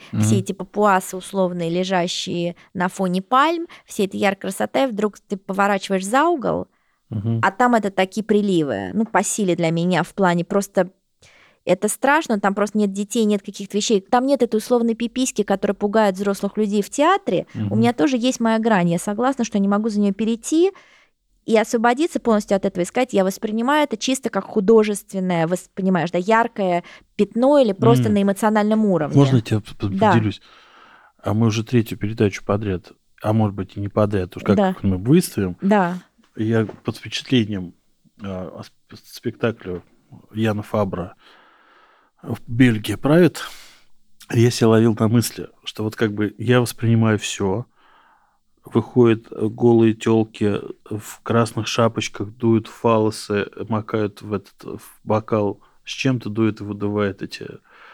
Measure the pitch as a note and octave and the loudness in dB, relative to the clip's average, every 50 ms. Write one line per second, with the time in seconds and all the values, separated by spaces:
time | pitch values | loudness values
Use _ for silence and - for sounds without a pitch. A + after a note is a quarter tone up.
0 | - - - A2 G#2+ G#2+ - G3 - - F#3+ - F#3 - - G#3 G#3 G#3 F#3+ F#3 | -12 -8 -2 0 2 2 2 2 0 -4 -8 -10 -10 -10 -2 0 2 4 4 2
1 | F#3 - - F#3 F3+ - - G3 F#3 F3 F3+ F3 E3+ E3 E3+ F3+ F#3 F#3 G3 F3+ | 0 -2 -10 -12 -12 -6 -2 0 0 0 0 -4 -4 -2 -2 -2 -2 0 0 0
2 | E3+ F3+ - - - - - F3 E3+ F3 F3 _ - _ - F#3 F3+ F#3+ - - | 0 -2 -4 -6 -8 -6 -4 -4 -4 -4 -6 _ -16 _ -6 -4 -4 -4 -2 -2
3 | G3 F#3 F3+ F#3 F#3+ - B3+ B3+ C#4 D#4+ F4 E4+ E4+ - - - _ - - - | -2 -2 -2 -2 -2 0 2 2 2 2 0 -2 -6 -10 -14 -20 _ -14 -6 -4
4 | G3+ F#3+ - G#3 G#3+ G3 G3 - - F#3+ F#3+ - G#3+ G#3 - C4 C4+ C4 A3 G3 | -4 -4 -2 -2 0 -2 -2 -2 -6 -8 -6 -4 -6 -2 0 0 0 0 -2 -2
5 | G#3+ G#3 G3+ - _ - G#3 F#3+ _ - F#3+ G3 G3+ G3+ G3+ G3 - - G3 F#3 | -4 -4 -4 -6 _ -10 -10 -10 _ -8 -2 0 0 0 0 -2 -2 -2 -4 -2
6 | F#3 G3 A3 C4+ D4+ E4+ F4 D4 G#3+ F3+ D#3+ - - _ _ _ _ _ _ _ | -2 0 0 2 2 2 0 0 -2 -2 -2 -4 -6 _ _ _ _ _ _ _
7 | _ - A2+ G#2+ G2 A2+ A#2 A2+ A2+ F#3+ F#3+ - B3 B3 A#3+ A3+ G3+ G3+ G3 - | _ -10 -8 -6 -2 -2 -2 0 0 0 2 2 2 4 4 2 0 0 0 0
8 | F#3+ F#3+ - A3 G3+ - G#3+ G#3 G#3 G#3 F#3+ E3+ D3+ C#3 A2+ F#2+ G2+ F#2 - G3+ | -2 -2 -2 -6 -2 0 2 2 2 2 2 2 2 0 -2 -4 -4 -4 -2 -2
9 | A3+ G#3+ - F#3 G#3 - - - G#3 F3+ E3+ E3+ E3+ D#3+ E3 E3 E3+ F3+ F#3 D#3 | -2 0 0 -2 0 0 -2 -2 0 0 0 0 0 0 0 0 0 0 0 0
10 | E3+ - - - G3 F3 F3 F3 E3+ - G3 G3 G3+ - - G3+ F3+ F3+ _ _ | -2 -2 -2 0 0 2 2 0 -2 -2 -2 -2 -2 -2 0 -2 -2 -2 _ _
11 | _ _ _ _ _ _ _ _ _ _ _ _ - - F3+ F3+ - G#3+ - - | _ _ _ _ _ _ _ _ _ _ _ _ -2 -2 -2 0 0 -4 -4 -2
12 | - C#4 C#4+ D#4 D#4+ - A#3 G3+ - G3+ G3 G#3 G3+ G#3 - G#3+ G#3 G3+ F#3+ G3+ | 0 2 2 2 2 0 -2 0 0 -2 0 0 -2 -2 0 0 0 0 -2 -4
13 | G#3 G3+ - A#3+ A3 G#3 G#3 G3 - - F#3+ - G3+ - - - - - A#3 F#3+ | -6 -4 -2 0 2 2 0 -2 -4 -8 -12 -12 -12 -6 -4 -4 0 2 0 0
14 | - - - B3 B3+ C4+ C#4+ - B3 A#3 - G#3+ - - B3 A#3+ A#3 A#3 B3 A3+ | 0 2 0 0 2 2 2 2 0 0 0 -2 0 2 0 0 2 0 -2 -2
15 | A#3+ A3+ - B3 C4 B3+ - - G3+ - G3+ G3 - G3+ G3+ - G3+ G#3 G3+ A3 | -4 -6 -2 -2 -4 -4 -2 -4 -2 -2 -2 -2 -2 -4 -4 -2 -2 0 2 2
16 | A3 G3+ F#3+ F#3 G3+ G3+ G3 G3 - G3+ - G#3 A3 G3+ G3+ G#3+ G3 - - - | 2 2 0 -2 -2 -4 -2 -2 -4 -6 -2 -2 -2 0 0 -2 -2 -2 0 0
17 | C#4+ E4 F#4+ G4 - - F#3+ E3 - _ - - - - - A3 A3+ A#3+ A#3+ A#3+ | 2 2 2 2 0 -2 -2 -2 -4 _ -6 -6 -4 -2 0 2 2 2 2 2
18 | D4+ D4+ C4 A#3+ A3+ B3+ B3+ - A#3 A3+ A3 A3+ A3 A#3 A3 F#3 F3 F3 E3+ F3+ | 0 0 0 0 0 -2 -2 0 0 0 0 0 2 2 2 2 2 2 0 0
19 | - - G#3 G#3 B3 C4 C#4 - A#3 - - G#3 G3 G3 G3+ G3+ G#3+ A3+ G#3 G#3 | -2 -4 -4 -2 -2 -2 0 -2 -4 -4 -2 -2 0 0 0 0 -2 -2 -2 0
20 | G#3 G3+ G3 - A3+ G#3+ A#3 A3+ - - D#4 D#4+ F4 G4 G4 - - _ _ _ | 0 0 0 -2 -2 -2 -4 -4 -4 -2 0 2 2 2 0 -4 -20 _ _ _
21 | _ _ _ _ _ _ _ _ - - A3+ A3 A3+ - - A#3 A3 A#3+ B3 B3+ | _ _ _ _ _ _ _ _ -6 0 2 2 2 2 0 0 2 2 2 2
22 | D#4+ F4 - A#3 - A#3 A3 G#3 G#3 - G#3 G3 - G3 - F#3 F3 - - B3 | 0 -2 -2 -2 0 2 0 0 2 0 -2 0 0 -2 -2 -2 -4 -4 -2 -2
23 | B3+ - - G3 F#3 F#3+ F#3+ - - G#3+ G#3+ A3+ A#3 C4 D4 D4+ D4 C#4+ - G3+ | -2 0 2 0 0 0 -2 -4 -6 -6 -4 -4 -2 0 0 0 0 0 -2 -6
24 | - - C4 C4+ - - - G3 F#3+ - - A3+ F#3+ F#3+ A3+ A3 G#3+ G#3+ G#3 - | -4 -4 -4 -2 -4 -4 -4 -4 -6 -4 -2 -2 4 6 6 6 6 4 -2 -8
25 | - _ - G3 F#3 F#3 F3+ E3 E3 D#3+ F#3 F3+ - _ - - F#3 F#3+ F#3+ F3 | -8 _ -8 -6 -2 -2 0 0 0 0 -2 -4 -6 _ -10 -4 -2 0 0 0
26 | D3 E3+ - F3 F3+ G3 A3 A3+ A#3 A3+ - - G3+ F#3 F3 F3 F3 - - - | 0 0 -2 -2 0 2 2 2 2 0 -2 -4 -2 0 0 -2 -2 -6 -20 -20
27 | _ _ _ - G#3 F#3+ - A3+ B3 C4+ D4 D4 C4 G#3+ F#3+ - - A3+ A#3 A#3 | _ _ _ -2 -2 0 0 0 2 4 6 6 4 4 2 2 4 4 4 4
28 | B2 G#3+ G#3 G#3 G3 G3+ G3 - - G#3+ G#3+ G#3+ G#3 G#3 A3 A3 A3 G#3 F#3 E3 | 4 2 2 2 2 2 0 0 0 2 2 2 2 2 2 2 2 2 2 0
29 | D3+ C#3 C#3+ C#3 C#3+ C3 B2+ A#2+ - - A2+ G#2+ - - - - - G2+ C#3 F#3+ | 0 2 4 4 4 6 4 2 2 2 -2 -2 -4 -4 -12 -6 -6 -4 0 2
30 | A3 G#3+ F#3 A#2+ G#2+ G#2 G2 - _ - - - _ _ _ - - - - - | 4 4 4 4 2 0 -4 -6 _ -20 -20 -20 _ _ _ -20 -20 -20 -20 -20
31 | _ _ _ _ - G#2 G#2 G#2+ A#2 A2+ G#2 A2+ A2 - - A#2+ A2 - - - | _ _ _ _ -6 -2 0 2 2 2 2 0 -4 0 0 0 0 0 -4 -6
32 | - G#2 A2+ - A2+ G2+ - - - - G2+ G#2 A2+ G#2 F#2 E2+ - - - _ | -6 -6 0 2 0 0 0 -2 -4 -2 -2 -2 -2 -2 -4 -6 -6 -12 -20 _
33 | _ _ _ - - - A2 A2 G#2+ G#2 G2 G2 F#2+ - - G2+ G2+ G2+ - A2 | _ _ _ -8 -2 0 2 2 2 0 0 -4 -8 -8 -8 -8 -8 -4 0 0
34 | G#2+ G#2 G#2 G2 F2+ E2 - - - - G3+ G3+ G3+ F#3 F#3 - - G2+ F#2+ F2+ | 0 2 0 -2 -4 -4 -8 -6 0 2 2 4 4 0 0 -2 -2 -2 -2 0
35 | F#2+ A#2 D3 F#3 F3+ - - - G2+ F2+ F2 - - G3 G#3+ G#3 F#3 F3 F3+ F3+ | 2 4 4 4 4 2 -2 -4 -4 -4 -4 -2 0 2 2 2 2 0 -2 -8
36 | - _ _ _ _ _ - - A2 G#2+ A2+ A2+ A2 F#2+ - - - - A2 - | -12 _ _ _ _ _ -8 -6 -2 0 2 0 0 -2 -4 -10 -10 -10 -10 -8
37 | - A2+ - - - - C3+ B2+ A2 G2+ G#2+ F#2+ F#2 E2 - _ _ _ _ _ | -10 -10 -10 -8 -4 0 2 2 2 0 -4 -8 -8 -10 -14 _ _ _ _ _
38 | _ _ _ - G2+ G2 F#2+ F#2 F#2 E2 - - - - _ _ _ _ - - | _ _ _ -16 -12 -10 -10 -10 -10 -12 -14 -16 -18 -20 _ _ _ _ -20 -20
39 | _ - - - - B2 A2 - - A#2 A2 - - F#2 F2+ F2 - _ _ _ | _ -20 -18 -10 -10 -10 -8 -4 -4 -4 -4 -4 -8 -10 -10 -10 -12 _ _ _
40 | _ _ - - _ _ - A2 A2 A2 G#2 G#2 G#2 - - G#2+ G#2 F#2+ F#2 F2+ | _ _ -20 -20 _ _ -6 -2 -2 -2 -2 -2 -4 -4 -2 -2 0 0 -2 -6
41 | F2 F2+ - _ _ - - _ _ _ _ _ _ _ _ _ _ _ _ _ | -8 -10 -12 _ _ -20 -20 _ _ _ _ _ _ _ _ _ _ _ _ _
42 | _ _ _ _ - - A#2+ - - - A#2+ A#2 C3+ B2 A2+ G#2+ G2 - B2 - | _ _ _ _ -10 -10 -10 -10 -8 -6 0 2 2 4 2 0 -2 -6 -6 -4
43 | - C3+ D3+ E3+ F3+ D#3+ - - - - - - - - - _ _ _ - - | 0 2 4 6 4 4 2 -2 -14 -14 -16 -20 -20 -20 -20 _ _ _ -20 -20
44 | _ _ - - - - - A#2+ A2+ B2 A#2+ - B2 A2+ A2+ A2 A2+ A#2 G#2+ A2 | _ _ -20 -20 -12 -4 2 4 4 4 4 4 4 4 6 6 4 4 2 2
45 | A2+ G#2+ A2+ A#2+ A2 - - - E2+ - _ _ - - - - G#2+ A2 G#2+ - | 0 2 2 2 0 0 -4 -10 -14 -14 _ _ -18 -16 -10 -8 -8 -8 -4 -2
46 | A#2 G#2+ G#2 G#2 G#2+ G2 - - A2 A#2 B2 B2 A#2+ A2 - - A2+ A2+ A#2 A2+ | -2 -2 -2 -2 -4 -4 -4 -6 0 2 2 2 2 0 -4 -4 0 2 4 4
47 | A2+ A2 G#2+ G2 - - - - G2 G2 F#2+ A2 B2 _ _ _ _ _ _ _ | 4 4 2 0 -2 -6 -6 -4 -2 -2 -2 -4 -6 _ _ _ _ _ _ _
48 | _ _ _ _ _ _ _ _ _ _ _ _ _ - - A#2+ A2 - - B2+ | _ _ _ _ _ _ _ _ _ _ _ _ _ -4 -2 -2 -2 0 2 4
49 | A#2+ A#2 A2+ A2+ - - - - G#2+ A2 A2+ A#2+ A#2+ A#2+ A#2 A2+ A2+ A2+ G#2+ A2 | 4 4 4 2 -2 -12 -8 -6 -6 -6 -2 2 4 4 6 6 6 4 2 0
50 | - A#2 A2+ A2+ A2 A2 - - A2 G#2 G2+ - - - - _ _ - G#2+ G#2 | 0 0 2 2 2 -2 -4 -4 -2 -2 -2 -4 -6 -10 -16 _ _ -12 -12 -10
51 | - - - - - - A2+ A#2 A#2 A2 - A#2 A2 - - - A#2 A2+ A2+ - | -10 -14 -18 -14 -6 -2 0 0 0 0 -2 -6 -6 -4 -2 0 0 0 0 -2
52 | G#2+ - - - G#2 G#2 G#2 - - A#2 A2+ A2 A2+ - - - - A#2 A2+ A2 | -8 -8 -8 -10 -10 -10 -10 -4 0 2 2 2 0 -2 -12 -4 0 0 2 2
53 | A2 A2 G#2+ - - - G#2 G#2 G2 - - - G2 G#2 A2 G#2+ A2 - - A2 | 2 0 -2 -4 -8 -4 -4 -4 -4 -4 -8 -12 -8 -6 -6 -6 -6 -4 -4 -4
54 | G#2+ G#2 G#2 - A2 G#2 G#2 G2 - - _ - - - - G#2+ - - - _ | -4 -4 -6 -10 -12 -8 -8 -8 -8 -10 _ -20 -16 -16 -14 -16 -16 -20 -20 _
55 | - - G#2+ G#2+ G#2+ - A#2 G#2+ G#2 G2+ G2 - _ _ _ _ - - - - | -6 -2 -2 -2 -2 -2 -2 -2 -2 -2 -4 -8 _ _ _ _ -16 -14 -10 -4
56 | - C3+ C3 B2 - G#2+ G#2 A2 A2+ A2 G#2 - G#2 G2+ G#2 G2 G2+ G2+ G#2 G#2 | -2 -2 -2 -2 -4 -6 -2 0 0 0 0 -4 -8 -10 -8 -6 -6 -4 -2 -2
57 | G#2 G2 F#2+ - - - - - - - - - _ _ _ - - - | -2 -2 -4 -6 -12 -14 -12 -14 -14 -14 -16 -18 _ _ _ -20 -20 -20